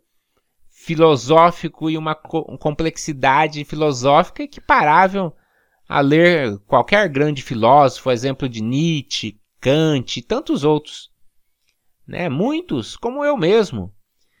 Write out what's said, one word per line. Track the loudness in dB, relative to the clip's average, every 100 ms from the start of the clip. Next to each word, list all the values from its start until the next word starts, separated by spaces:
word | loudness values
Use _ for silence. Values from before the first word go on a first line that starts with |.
| _ _ _ _ _ _ _
filosófico | _ -8 2 4 4 4 4 4 2 -10 -8 -6
e | -4
uma | -6
co-, | -8 -6 -8 -8 -6
complexidade | -6 -2 -4 -4 -10 -2 2 2 0 -4
filosófica | -12 -4 -2 0 2 4 2 -6
equiparável | -14 -14 0 2 4 4 2 0 -6 -10 _ _ _ _ _
a | 0
ler | 2 4 4 4 -2 -6 0
qualquer | 0 2 0 0
grande | 0 -2 -4
filósofo, | -8 0 4 6 4 0 -4
exemplo | -2 -4 -6 -8
de | -6
Nietzsche, | -4 -2 -2 -2 -6 -10 -10 -14 _ _
Kant | 0 2 2 0 -4 -10
e |
tantos | -6 -6 -4 -2
outros, | 0 0 -4 -18 -20 _ _ _ _ _ _ _ _ _ -14
né? | -8 -6
Muitos, | -2 -2 -4 -6 -6 -6 -10
como | -10 -4
eu | -2 0
mesmo, | 2 2 2 -4 -10 -14 _ _ _ _